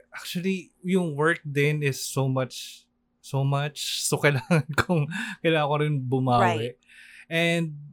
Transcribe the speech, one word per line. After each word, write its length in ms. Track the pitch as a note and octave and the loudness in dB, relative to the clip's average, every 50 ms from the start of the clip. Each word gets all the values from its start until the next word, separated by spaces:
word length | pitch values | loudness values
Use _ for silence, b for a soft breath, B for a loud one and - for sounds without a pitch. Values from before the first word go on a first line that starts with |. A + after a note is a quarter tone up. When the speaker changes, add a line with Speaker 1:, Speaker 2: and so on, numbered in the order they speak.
| - _ - | -18 _ -18
Speaker 1:
actually, 580 | - - - - F3+ E3 F#3+ G3 F#3 D3+ - _ _ - | -14 -12 -8 -6 -4 -2 -2 -2 -2 -4 -10 _ _ -4
yung 320 | F3+ F#3 F#3+ F3+ E3 D3 | 0 0 2 2 0 0
work 240 | C#3 D3+ D#3+ E3+ - - | 0 2 2 2 0 -4
din 400 | D3 C3+ C#3+ C#3+ D3 D3+ D3+ D3 | -4 0 2 2 2 2 2 0
is 160 | C#3 C3 - | -2 -2 -2
so 300 | - - - C#3 C3+ C3+ | -6 -4 -2 0 0 0
much, 580 | C3 C3 C3 A#2 - - - - - - - _ _ _ _ _ _ _ | 0 0 -2 -4 -6 -10 -14 -14 -16 -20 -20 _ _ _ _ _ _ _
so 240 | - - - C3+ C#3 | -12 -6 -2 -2 0
much. 600 | C#3 C#3 C#3 C#3+ D3 - - - - - - - | 2 0 0 -2 -4 -6 -6 -6 -6 -4 -4 -2
So, 160 | - - B2+ | 0 0 2
<laughs> 20 | - | 4
kailangan 460 | D3 C#3+ B2+ - - F3 D#3 B2+ - C#3+ | 4 4 2 2 2 2 2 2 0 -2
kong, 320 | - - - F3+ D#3+ C#3+ D3 E3+ F#3+ A#3 A3+ G3 B B | -2 0 0 2 0 0 0 -4 -6 -8 -8 -8 B B
kailangan 260 | E3+ D#3+ D#3 D3+ C#3+ | 0 2 2 2 0
ko 80 | D3+ D3 | 0 0
rin 140 | D3+ D3+ D3+ C#3 C3 | 0 0 0 0 0
bumawi. 400 | B2 C3 C3 C3 C3 A#2+ A#2+ A#2 | 0 0 0 2 4 4 4 4
Speaker 2:
Right. 320 | A#2 A#2 A2+ A2+ B2 - _ B B B B B B B B B | 4 2 0 -2 -6 -8 _ B B B B B B B B B
Speaker 1:
And 540 | B E3 E3 E3+ E3+ E3+ E3+ E3+ D#3+ D3+ D3 D3 D3 | B -2 0 2 2 2 0 0 -2 -6 -10 -14 -18